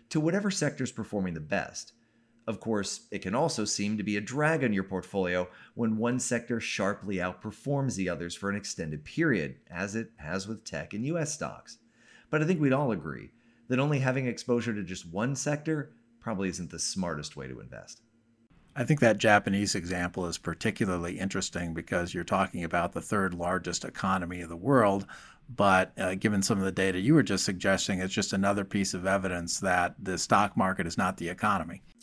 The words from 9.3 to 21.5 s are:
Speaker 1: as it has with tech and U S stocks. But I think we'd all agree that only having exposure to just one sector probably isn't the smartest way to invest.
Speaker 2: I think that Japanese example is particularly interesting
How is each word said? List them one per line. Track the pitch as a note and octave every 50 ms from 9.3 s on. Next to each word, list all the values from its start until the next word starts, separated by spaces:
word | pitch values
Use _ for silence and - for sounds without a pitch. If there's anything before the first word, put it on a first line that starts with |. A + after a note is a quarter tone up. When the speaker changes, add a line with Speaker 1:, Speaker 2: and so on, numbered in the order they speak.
| B2 F#2+ D2+ C#2 C2 - _ _
Speaker 1:
as | - E2+ F#2+ G2+ G2
it | A2 A2+ - _ -
has | C#2+ D2+ F2 F#2+ F#2+ G#2
with | A2+ G#2 -
tech | - - D2+ D2 - G2
and | G#2 A#2
U | C#3 E3 E3+
S | D#3 - -
stocks. | - E2+ C2 - - - - - _ _ _ _ _ _ - - - - _
But | - D#3 D3+
I |
think | D3+ F#3 D#3
we'd | D3+ C#3 B2+
all | - A#2+ A#2+
agree | A2 F2 C#2+ D#2+ C#2 A#1 G1+ - _ _ _ _ _ _ _ _
that | B2 B2+
only | C#3 D3 D3+ C3+
having | C3 C3 B2+ C3+ C3 B2
exposure | A2+ - - - B2 A#2+ A2+ A#2+ A2
to | G#2 G2
just | E2+ F#2 - - E2+
one | E2 F#2+ A2 C3 C#3+
sector | C3+ - D3 D3+ D3 D3+ D#3+ D#3 D3+ C3+ - - _ _ _ _ _
probably | - A2+ A2 F#2+ G2 F#2+
isn't | E2+ E2 F2+ D2+
the | E2 D#2+
smartest | - - - F#2+ F#2 F2 D#2+ D2 D2 - -
way | C#2+ C2+ C2
to | B1+ A#1
invest. | G#1 B1 B1+ G#1+ G1+ - - - _ _ _ _ _ _ _ _ _ _ _ - _ _ _
Speaker 2:
I | - B2
think | A#2 D3+ C#3
that | - A#2 G#2+ G#2
Japanese | - A2 G#2 G#2 - G#2+ G2 G2 G2+ F#2+ -
example | G#2 E2+ F2 F#2 F2+ F2 F2 - F#2+ F2+ E2+
is | E2 -
particularly | - - E2 - - A2+ G2+ - A#2+ G2 F2+ F2 E2+ E2+ G2 G2
interesting | F#2 G2 - F#2+ F#2 -